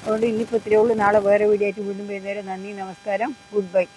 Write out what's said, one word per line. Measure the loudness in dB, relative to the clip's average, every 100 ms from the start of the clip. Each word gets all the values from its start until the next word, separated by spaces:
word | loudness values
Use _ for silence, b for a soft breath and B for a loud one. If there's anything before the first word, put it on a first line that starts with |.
അതുകൊണ്ട് | -2 0 0
ഇന്നിപ്പോൾ | 0 -2 -2
ഇത്രയേ | 2 4
ഉള്ളൂ. | 4 4
നാളെ | 4 4 4
വേറെ | 4 4
വീഡിയോ | 2 0
ആയിട്ട് | -4 -8
വീണ്ടും | -8 -8
വരുന്നവരെ | -10 -8 -8 -8
നന്ദി, | -10 -10 -10
നമസ്കാരം, | -12 -10 -6 -4 -4 -8 -6 -4
ഗുഡ് | 0 0
ബൈ. | -2